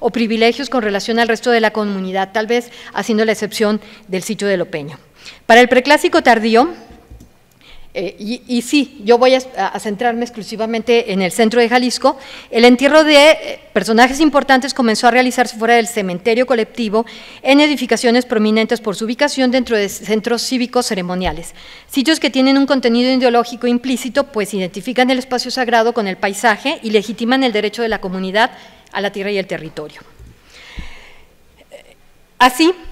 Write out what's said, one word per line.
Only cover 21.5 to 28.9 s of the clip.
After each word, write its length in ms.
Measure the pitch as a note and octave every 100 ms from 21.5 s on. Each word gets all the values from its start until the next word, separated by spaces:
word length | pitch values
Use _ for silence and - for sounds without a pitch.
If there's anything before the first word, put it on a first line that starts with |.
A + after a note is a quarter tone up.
| - - - -
sitios 300 | C#4 B3 D#4+
que 80 | C#4+
tienen 300 | C4 C4 C#4
un 80 | C#4
contenido 440 | C4+ A#3+ A#3 B3+
ideológico 560 | C4 B3 A#3+ A#3 A#3 B3
implícito, 580 | A#3+ C4 B3 C4 C#4+
pues 280 | C#4 G#3+ G3
identifican 580 | G3 F3+ G3+ G#3+ A#3 B3+
el 80 | B3+
espacio 320 | B3 B3 B3
sagrado 440 | C4 A#3 A#3 A3+
con 120 | A#3 G3+
el 120 | F#3
paisaje 600 | G3+ G3 A#3+ G3+ - E4
y 80 | A3+
legitiman 540 | G#3+ G3+ G3+ A#3 C4+
el 80 | B3+
derecho 260 | G#3 G#3 A#3
de 80 | A3+
la 140 | G3+
comunidad 480 | F#3+ F#3 F#3 G#3 B3+ - - - _